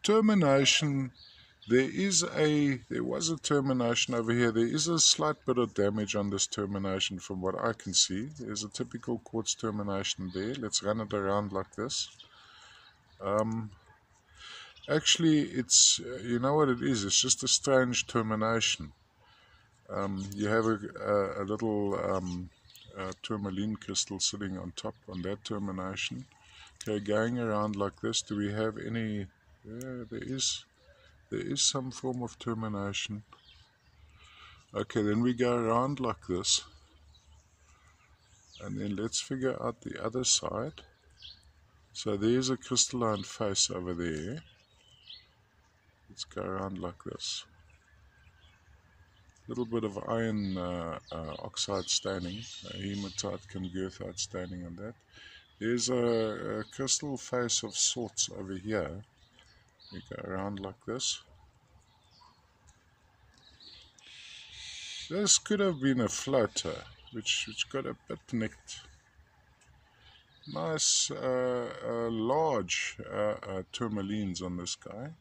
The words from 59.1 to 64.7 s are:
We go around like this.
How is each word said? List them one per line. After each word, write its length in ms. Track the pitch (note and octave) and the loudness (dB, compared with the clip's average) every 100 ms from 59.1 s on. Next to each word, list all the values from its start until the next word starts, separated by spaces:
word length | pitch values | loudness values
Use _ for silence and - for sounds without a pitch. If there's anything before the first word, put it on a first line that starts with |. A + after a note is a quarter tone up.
| _ - - - - _ _ - | _ -20 -20 -20 -20 _ _ -16
We 100 | F#2+ - | -14 -12
go 140 | - | -10
around 380 | F#2 F#2+ G2 G2 | -6 -4 -4 -4
like 240 | G2 - - | -8 -8 -8
this. 340 | A#2+ - - - - - _ _ - _ _ _ - - _ _ _ - _ _ _ _ _ - - - - - - - - - - - - - - - | -4 -2 -4 -10 -20 -20 _ _ -20 _ _ _ -20 -20 _ _ _ -20 _ _ _ _ _ -20 -20 -20 -20 -20 -20 -20 -20 -20 -18 -16 -16 -16 -14 -12